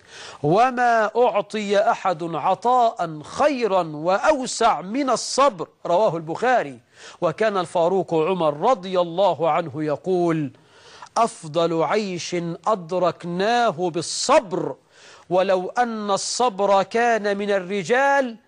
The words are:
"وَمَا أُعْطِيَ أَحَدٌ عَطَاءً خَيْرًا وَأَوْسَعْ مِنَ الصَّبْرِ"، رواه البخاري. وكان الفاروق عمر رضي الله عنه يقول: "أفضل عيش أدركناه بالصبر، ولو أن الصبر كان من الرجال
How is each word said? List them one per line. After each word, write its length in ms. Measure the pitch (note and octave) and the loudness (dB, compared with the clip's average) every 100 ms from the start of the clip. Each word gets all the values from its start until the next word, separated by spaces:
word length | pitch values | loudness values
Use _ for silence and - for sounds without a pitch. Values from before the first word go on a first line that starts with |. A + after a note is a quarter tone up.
| - - - - | -20 -20 -20 -4
"وَمَا 680 | D3 F#3+ B3+ B3 A#3+ A3+ G#3 A#3 | 2 4 4 2 2 2 2 2
أُعْطِيَ 760 | B3 G3 - A3 G3+ G3+ G#3+ | 2 2 -2 -6 0 2 2
أَحَدٌ 320 | G#3 F#3 E3 | 0 -2 -2
عَطَاءً 1000 | E3+ D#3 D#3+ F#3 A#3+ B3+ A3+ A#3 E3 D3+ | -4 -2 -2 0 2 2 2 0 -6 -8
خَيْرًا 600 | - - D4 C4 A3 F#3+ | -10 0 0 2 0 0
وَأَوْسَعْ 960 | E3 D3 E3 G3+ D#4 C#4+ A#3+ - A3+ E3 | 0 -4 0 2 2 0 -4 0 0 0
مِنَ 300 | F3+ B3 C4+ | -4 -4 -2
الصَّبْرِ"، 580 | A3 - - C#4 F3+ D3 _ - | -2 -2 2 2 0 -8 _ 0
رواه 300 | F3 G#3+ E3 | 2 2 0
البخاري. 640 | D#3+ D3+ A#3+ A#3+ D3 A#2+ _ - - - | -6 -2 0 0 0 -8 _ -20 -20 -4
وكان 360 | E3+ D#3 A3 G3 | -2 0 0 0
الفاروق 580 | E3+ F3+ E3+ F#3+ E3 | -2 0 2 2 0
عمر 420 | D#3+ D#3 F#3 D#3 D3 G#3 | 0 2 2 0 2 2
رضي 300 | B3 F#3 F#3 | 0 0 0
الله 500 | F3 E3+ G3 C#3 D#3+ | 0 2 2 2 0
عنه 340 | D#3+ E3 C#3+ | 0 -2 -4
يقول: 640 | D3+ C#3 F#3 F3+ E3+ E3 C#3 - _ - - - - - | -4 -4 -2 0 2 0 -4 -8 _ -20 -20 -20 -6 0
"أفضل 680 | A3+ - D#3+ D#3+ E3+ E3 | 0 -2 -6 0 0 2
عيش 540 | D3+ F#3+ G3 F3 - F3 E3+ E3+ G#3 | 0 0 -2 -6 -6 -6 -6 -4 -2
أدركناه 1200 | G#3+ D#3+ F3+ F3 - F3 F3 G#3 A#3+ A#3 D#3 F3+ | -2 -2 0 0 -2 -6 -2 0 2 2 0 -2
بالصبر، 880 | D#3+ - - - D4+ G3+ E3 D3 - _ _ - - - | -4 -6 -4 2 2 2 -4 -6 -8 _ _ -20 -20 -2
ولو 420 | F3+ G3 F#3 F#3 - | 0 2 0 0 -2
أن 320 | A#3+ A3 G#3 | -2 -2 -2
الصبر 720 | G3 - - B3 F#3+ G3+ G3 | -2 -2 -2 0 0 2 2
كان 540 | F#3+ A3+ A#3+ A3+ G3+ G3+ | 2 0 2 2 0 -2
من 140 | G3+ | -2
الرجال 840 | G3 F3+ G3+ E3 B3 C#4 C#4 B3+ A3+ | -2 -2 -4 0 2 4 2 0 -6